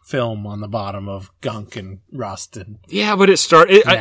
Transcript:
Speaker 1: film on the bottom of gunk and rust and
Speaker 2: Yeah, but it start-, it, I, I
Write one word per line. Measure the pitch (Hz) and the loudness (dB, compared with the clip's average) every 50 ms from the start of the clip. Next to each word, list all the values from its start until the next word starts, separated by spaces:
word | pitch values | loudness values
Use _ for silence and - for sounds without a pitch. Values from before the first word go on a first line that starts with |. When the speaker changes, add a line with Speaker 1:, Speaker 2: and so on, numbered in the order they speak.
| _ | _
Speaker 1:
film | - - 135 120 117 110 104 104 | -8 -6 -4 -4 -4 -6 -8 -10
on | 104 104 104 | -10 -10 -12
the | 104 | -10
bottom | 101 107 110 101 98 98 98 98 101 | -8 -8 -8 -6 -8 -8 -10 -10 -10
of | 98 95 95 - _ _ | -12 -12 -14 -16 _ _
gunk | - - 110 110 104 - - | -10 -10 -10 -10 -14 -14 -14
and | 113 95 92 95 95 _ _ - | -16 -14 -14 -16 -20 _ _ -12
rust | 135 113 98 98 - - - - | -10 -10 -10 -10 -12 -16 -16 -16
and | 110 90 104 107 - _ | -18 -18 -18 -20 -20 _
Speaker 2:
Yeah, | _ 170 196 214 214 208 | _ -6 -4 -4 -2 0
but | 190 196 190 | 4 4 4
it | 190 | 4
start-, | - - - 170 160 170 170 | 2 2 4 6 6 6 8
it, | 190 214 - | 6 6 6
I, | 160 185 | 4 2
I | - | 2